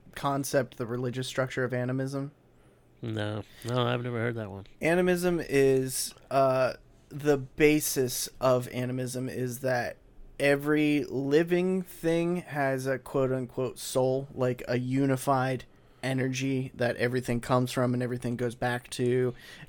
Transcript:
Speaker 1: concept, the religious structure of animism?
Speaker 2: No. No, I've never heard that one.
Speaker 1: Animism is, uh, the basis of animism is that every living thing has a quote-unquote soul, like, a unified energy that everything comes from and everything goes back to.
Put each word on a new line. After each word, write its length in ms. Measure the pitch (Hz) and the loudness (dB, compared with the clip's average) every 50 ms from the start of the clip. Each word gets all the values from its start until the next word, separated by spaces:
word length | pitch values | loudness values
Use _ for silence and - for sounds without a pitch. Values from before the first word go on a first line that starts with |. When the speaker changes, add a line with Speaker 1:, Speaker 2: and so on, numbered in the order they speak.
| - - - | -20 -18 -10
Speaker 1:
concept, 640 | - - 139 139 139 139 - - 139 120 - - | -6 -4 -2 -2 -2 -2 0 0 0 0 0 -4
the 80 | - 123 | -8 -6
religious 420 | 107 120 123 131 123 120 131 131 | -6 -4 -4 -4 -4 -4 -6 -6
structure 360 | - - 135 131 127 - 131 127 | -4 -2 -2 -2 -2 -2 -2 -2
of 100 | 117 127 | -2 -2
animism? 580 | 123 123 127 127 135 135 135 139 139 139 143 - _ _ _ _ - _ - _ _ _ _ _ _ | -2 -2 -2 -2 -2 -4 -4 -4 -6 -8 -8 -12 _ _ _ _ -20 _ -20 _ _ _ _ _ _
Speaker 2:
No. 420 | 123 113 110 107 104 107 107 104 - - - - - | -8 -6 -4 -4 -4 -4 -4 -6 -8 -12 -16 -12 -8
No, 180 | 113 123 127 120 | -4 0 0 2
I've 160 | 120 123 120 120 | 2 0 -2 -4
never 160 | 123 120 113 | -4 -4 -2
heard 160 | 113 123 117 | -2 -2 -2
that 160 | 113 107 98 | -4 -8 -8
one. 160 | 98 98 92 - - - | -10 -14 -14 -18 -10 -2
Speaker 1:
Animism 640 | - 160 170 185 180 180 180 175 180 180 175 160 120 | 0 2 4 4 4 4 2 2 2 0 0 0 -2
is, 720 | - 139 139 135 135 131 131 131 131 131 - - - - - - - | 0 4 4 6 6 4 4 2 -2 -4 -4 -6 -6 -10 -14 -8 0
uh, 440 | 131 139 135 131 131 131 131 113 - - - - - - _ - | 2 4 4 4 4 2 0 0 -2 -6 -14 -20 -20 -20 _ -16
the 280 | 156 139 147 147 143 | -12 0 2 2 2
basis 920 | 135 131 - - - 135 151 151 151 - - - 139 127 127 - - - - - - | 2 0 -6 2 4 6 6 6 4 2 0 0 0 0 0 -2 -4 -6 -8 -4 0
of 280 | 127 131 127 123 123 - | 2 4 4 2 0 -2
animism 560 | - 123 123 123 127 127 127 123 123 127 131 | -4 -4 -4 -4 -4 -4 -6 -6 -6 -6 -6
is 320 | 123 80 120 127 123 120 131 | -6 -4 -4 -6 -6 -6 -4
that 360 | 135 127 127 120 117 - - - - - - - - - - - | -2 -2 0 0 -2 -4 -8 -12 -18 -20 -20 -20 -20 -16 -4 0
every 640 | 143 143 143 143 143 151 151 151 151 147 147 143 - | 2 2 2 2 2 2 2 4 4 4 2 2 0
living 760 | - - 127 139 139 143 160 170 170 175 175 180 185 185 190 | -2 -4 -4 2 4 6 6 6 6 2 2 2 2 0 0
thing 560 | 175 - - - - 165 165 170 170 170 180 | -2 -6 -10 -4 -2 0 2 2 0 0 -2
has 480 | 180 - - 143 147 139 135 135 131 131 | -4 -6 -6 -4 -2 0 0 0 0 -2
a 140 | 135 131 123 | -2 -4 -4
quote-unquote 800 | - - - 139 131 127 131 131 123 120 - 135 131 120 - - | -4 -2 0 0 2 2 0 -2 -4 -6 -4 -4 -4 -4 -6 -8
soul, 480 | - - - 131 127 131 131 135 139 - - | -10 -2 0 2 2 2 2 0 -4 -6 -4
like, 260 | 131 127 127 123 117 - | -2 0 0 0 -2 -4
a 100 | - 123 | -2 -2
unified 880 | 123 123 127 131 135 139 135 131 131 - 143 135 131 127 131 131 123 - - - - - - _ _ - | -2 0 0 2 2 4 2 2 2 2 2 2 2 2 0 -2 -6 -8 -14 -20 -20 -20 -20 _ _ -4
energy 680 | 131 131 131 127 135 131 131 135 135 135 127 127 - - | -2 0 0 0 -2 -2 -2 -2 -2 -2 -2 -4 -6 -2
that 200 | - 120 120 - | -2 0 0 2
everything 420 | - 117 120 123 127 120 - 120 117 | 0 0 0 0 0 0 0 -2 -2
comes 320 | - - 127 127 127 123 | 0 2 2 2 2 0
from 220 | - 135 123 123 123 | 0 0 0 2 2
and 80 | 123 | 0
everything 340 | 127 120 127 123 - 120 120 | -2 -2 -4 -4 -4 -4 -2
goes 200 | 117 123 117 110 | -2 -2 -4 -2
back 340 | - 127 123 120 120 - - | -2 -2 -2 -2 -4 -6 -8
to. 420 | - - 123 123 127 127 127 123 120 - - - - - - | -4 0 2 2 4 2 2 0 -2 -6 -14 -20 -20 -20 -18